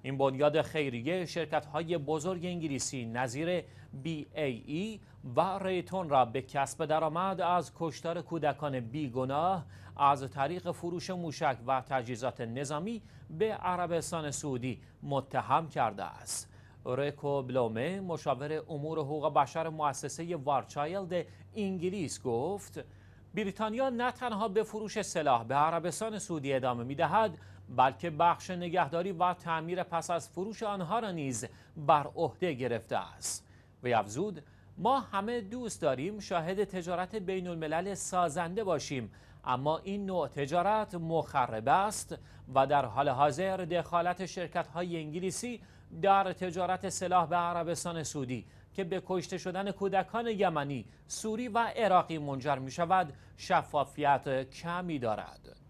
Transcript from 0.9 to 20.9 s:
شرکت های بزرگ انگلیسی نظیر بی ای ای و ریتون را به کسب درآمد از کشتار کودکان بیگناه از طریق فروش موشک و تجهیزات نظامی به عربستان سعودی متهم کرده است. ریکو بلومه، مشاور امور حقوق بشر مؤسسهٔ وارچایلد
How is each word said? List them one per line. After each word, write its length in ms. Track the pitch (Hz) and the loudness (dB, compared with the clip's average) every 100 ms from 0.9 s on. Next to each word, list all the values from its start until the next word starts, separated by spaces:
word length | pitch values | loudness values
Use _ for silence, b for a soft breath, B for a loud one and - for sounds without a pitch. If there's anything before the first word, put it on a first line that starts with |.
| 120 123 185 170 | -2 -2 -2 -2
شرکت 400 | 170 156 151 147 | -4 0 -2 -2
های 320 | 147 165 170 | -6 -2 -2
بزرگ 480 | 143 156 160 185 180 | 0 -2 -2 -4 -4
انگلیسی 600 | 175 156 131 - 135 113 | -4 -4 -2 -4 -4 -4
نظیر 580 | 117 127 127 165 180 - B B 139 | -2 -2 -2 -2 -2 -4 B B -8
بی 240 | 143 156 - - | -6 -6 -6 -2
ای 280 | 147 113 - | -2 -2 -6
ای 340 | 151 214 208 B B 139 123 | -4 -4 -8 B B -2 2
و 240 | 180 190 | 2 0
ریتون 500 | 190 185 170 185 170 | -2 -2 -2 -6 4
را 160 | 139 120 | 4 4
به 160 | 131 | 0
کسب 440 | 131 143 135 - 156 | -2 -2 -2 -2 0
درآمد 560 | 156 156 160 190 185 | 2 2 0 -2 0
از 300 | 175 180 147 - | 2 2 0 -6
کشتار 420 | 165 - 165 170 | -6 -4 -4 -4
کودکان 580 | 147 165 147 139 147 131 | -4 0 0 0 -2 -2
بیگناه 840 | 113 147 143 120 131 139 175 190 - B B - | -4 -4 -2 -2 0 0 2 0 -4 B B 4
از 340 | 143 143 131 | 6 6 0
طریق 400 | 139 139 175 170 | -2 -2 0 -4
فروش 380 | 156 175 175 139 | -4 -4 -4 -4
موشک 480 | 180 165 139 151 113 117 | -4 -4 0 0 0 0
و 140 | 135 | 0
تجهیزات 600 | 123 135 117 117 127 120 | 2 -2 -2 -4 -4 -4
نظامی 600 | 117 120 139 151 196 233 B B B | -6 -4 -4 -4 -4 -8 B B B
به 240 | 160 220 | -2 -2
عربستان 760 | 208 180 180 175 170 147 170 147 | 0 -2 -2 0 0 0 -4 -4
سعودی 500 | 131 151 127 127 110 B B | -4 -4 -2 -4 -6 B B
متهم 680 | 143 139 131 160 113 143 160 | -2 -2 0 -2 2 2 2
کرده 340 | 147 117 101 | 0 0 0
است. 440 | 87 - - - - B B B - | -8 -8 -8 -8 -8 B B B -4
ریکو 560 | 127 143 143 143 143 | -2 -2 -2 -2 0
بلومه، 580 | 127 127 117 110 143 190 | 0 2 2 2 -2 -2
مشاور 640 | 185 160 151 127 147 156 - | -4 -2 0 0 -2 -4 -4
امور 300 | 151 147 160 | -6 -4 -2
حقوق 340 | 139 151 151 | -2 0 4
بشر 360 | 147 135 165 160 | 4 4 0 -4
مؤسسهٔ 680 | 156 147 127 143 - 170 170 | 0 0 0 -8 -6 -6 -4
وارچایلد 880 | 135 135 104 147 147 | 2 0 0 -4 -2